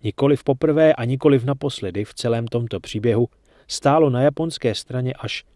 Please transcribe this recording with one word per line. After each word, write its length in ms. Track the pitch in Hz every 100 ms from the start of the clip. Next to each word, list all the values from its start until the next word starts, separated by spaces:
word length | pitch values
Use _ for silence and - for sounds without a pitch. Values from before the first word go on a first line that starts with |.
Nikoliv 420 | 104 - 139 143
poprvé 500 | - 131 156 151 156
a 100 | 151
nikoliv 400 | 120 135 156 139
naposledy 600 | 120 139 143 - 98 90
v 100 | 104
celém 320 | - 120 117 117
tomto 340 | 120 120 95
příběhu 480 | - 110 113 110 120 _ _ _ _
stálo 420 | - 143 151 156
na 120 | 123
japonské 520 | 139 143 165 - 120
straně 380 | 104 - 127 127
až 320 | 131 117 - -